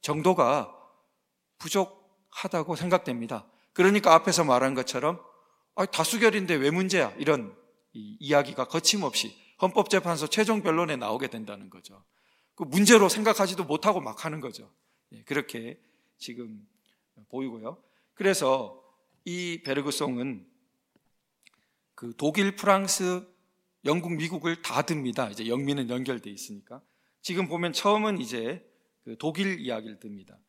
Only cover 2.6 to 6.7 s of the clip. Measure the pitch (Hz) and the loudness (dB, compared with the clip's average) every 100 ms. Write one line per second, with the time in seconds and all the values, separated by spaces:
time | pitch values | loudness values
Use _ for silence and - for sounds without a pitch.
2.6 | 156 165 175 180 170 123 117 113 - _ | -2 -4 2 2 2 -6 -6 -8 -10 _
3.6 | _ - 185 202 202 165 165 170 156 123 | _ 2 4 6 8 8 6 0 4 4
4.6 | 131 135 127 131 143 175 - _ _ _ | 4 0 -4 -2 -2 -2 -10 _ _ _
5.6 | _ - 196 - 160 226 220 214 185 160 | _ -6 -4 0 0 4 4 2 0 2
6.6 | 135 | 2